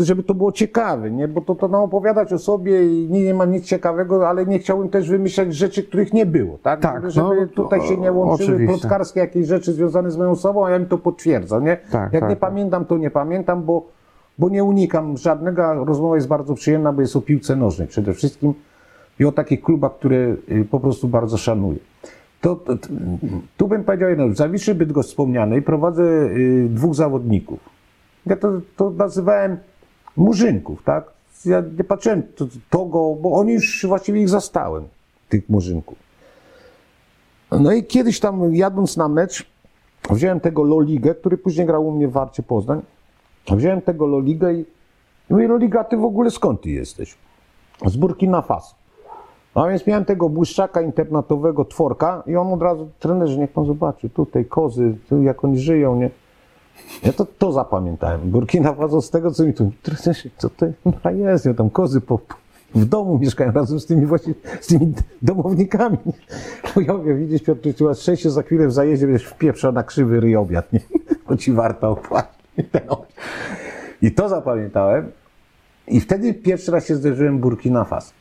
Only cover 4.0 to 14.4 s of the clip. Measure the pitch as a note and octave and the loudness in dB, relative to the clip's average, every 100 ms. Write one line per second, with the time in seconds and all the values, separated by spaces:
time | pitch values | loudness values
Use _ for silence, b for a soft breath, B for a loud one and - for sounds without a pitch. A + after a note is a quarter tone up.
4 | F3+ F#3+ E3+ F3+ F#3 F#3+ F#3 G3 F#3+ G3 | 0 2 2 2 0 0 0 -2 0 0
5 | E3 F#3+ F#3+ F#3 F#3 D3+ F#3+ G3+ G3 F3+ | 0 0 0 0 -2 0 -2 -2 -2 -2
6 | G3+ A3 G3 D#3 F#2+ D2 C3 D3+ D#3+ B2+ | 2 2 4 2 0 -4 -2 0 0 -2
7 | F3+ D3+ F3+ G3 F#3 G3+ G3 F#3+ D#3+ F#3 | -2 0 2 2 0 -2 0 0 2 0
8 | F#3 F#3 F#3 - G3 F#3+ F3 F#3 A3 G3 | 2 2 2 2 2 4 2 2 0 0
9 | F3 F#3+ F3+ F3 D#3 F3+ F3+ D#3+ E3+ E3+ | 0 -2 0 0 0 0 0 0 0 0
10 | F3+ D#3+ F3+ F3+ F#3+ G3+ F#3 F3+ F3+ F3 | 0 0 0 2 0 2 2 0 0 -2
11 | F3 E3+ E3 B2+ F2 A2 D3+ E3+ - A#2 | -2 -2 0 0 0 0 0 -2 -2 -2
12 | G2 D#3+ F3+ G3 F#3 G3 G3 F3+ - E3+ | 0 0 0 0 -2 -2 -2 -2 0 -2
13 | D3+ D3 D3 F3+ F3+ F3 D#3+ E3+ - b | 0 -2 -2 -2 -2 -2 0 -2 -4 b
14 | b b b - | b b b -2